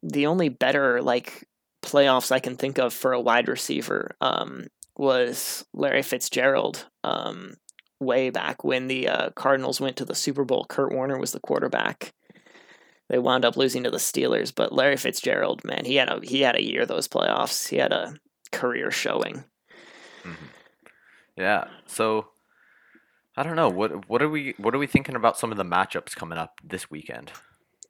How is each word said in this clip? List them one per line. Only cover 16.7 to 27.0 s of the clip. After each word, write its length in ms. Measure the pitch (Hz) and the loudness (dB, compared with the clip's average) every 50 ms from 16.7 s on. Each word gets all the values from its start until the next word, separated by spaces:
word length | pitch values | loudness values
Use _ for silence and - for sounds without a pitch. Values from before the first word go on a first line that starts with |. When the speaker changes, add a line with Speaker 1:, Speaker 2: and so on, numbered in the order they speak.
| - - - | 0 -2 -2
Speaker 1:
those 220 | - - 80 - - | 0 -2 -2 -4 -2
playoffs. 600 | - 50 50 50 52 - - - - - - - | 0 0 2 2 2 0 0 0 -2 -4 -4 -2
He 80 | - | 0
had 160 | - 135 - | 0 2 2
a 220 | 156 151 - - 151 - _ _ _ _ - - | 2 0 -2 -6 -10 -14 _ _ _ _ -14 -10
career 380 | - - - 123 120 123 - - | -6 -4 -2 -2 -2 -2 -4 -4
showing. 540 | - - - - - - - - - - 139 _ _ _ _ _ - - - - - - - - - - - | -4 -2 -2 -2 -2 -2 -2 -4 -6 -10 -16 _ _ _ _ _ -20 -20 -20 -20 -20 -20 -20 -20 -20 -18 -16
Speaker 2:
Mm-hmm. 200 | 90 80 - 76 - - - - _ _ _ - - _ _ _ _ - _ _ _ _ | -16 -16 -16 -18 -20 -20 -20 -20 _ _ _ -20 -20 _ _ _ _ -20 _ _ _ _
Yeah. 280 | - 92 98 104 95 - - - - - | -2 0 2 2 2 0 -4 -10 -16 -16
So, 420 | - - - 110 110 110 107 107 - _ _ _ _ _ _ _ _ _ _ _ _ - _ _ _ _ _ _ _ _ | -8 -2 0 0 0 0 0 -4 -6 _ _ _ _ _ _ _ _ _ _ _ _ -20 _ _ _ _ _ _ _ _
I 60 | 131 | -6
don't 140 | 143 165 165 | -4 -2 0
know. 120 | 160 160 117 | 2 2 2
What, 400 | 90 92 107 107 76 98 98 - | 2 0 0 -2 -2 -6 -4 -2
what 140 | 110 120 | 0 0
are 60 | 147 151 | 2 0
we, 260 | 156 151 139 135 - - | -2 -4 -6 -8 -6 -4
what 160 | 101 113 127 | -2 0 0
are 40 | 139 | 0
we 80 | 143 | 2
thinking 300 | 139 - 139 139 - 131 | 2 2 0 0 -2 -2
about 220 | 120 110 110 - - | 2 2 2 2 2
some 120 | - 113 | -2 -4
of 80 | 110 101 | -2 -4
the 60 | 95 | -2
matchups 500 | 87 87 90 98 - - 87 - - - | 0 0 0 0 0 -4 -8 -8 -8 -12
coming 240 | - 85 82 82 82 | -12 -10 -8 -8 -8
up 160 | 82 - _ - | -8 -8 _ -18
this 280 | - 76 92 90 - - | -12 -10 -10 -10 -10 -10
weekend? 420 | 76 78 | -14 -14